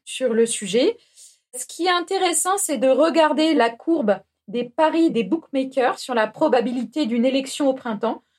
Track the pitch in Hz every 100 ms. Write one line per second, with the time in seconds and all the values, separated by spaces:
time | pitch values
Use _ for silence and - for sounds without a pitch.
0 | - - 262 220 226 - 196 208 320 466
1 | _ _ - _ _ - - - 349 349
2 | 349 381 359 339 359 392 - 277 262 262
3 | 320 320 302 302 311 294 233 233 - 330
4 | 220 190 - _ - 233 240 - 320 320
5 | 330 233 190 330 - 269 262 269 247 -
6 | - 240 214 - 311 262 - 247 226 311
7 | 226 240 254 269 269 - 285 262 240 220
8 | 226 294 _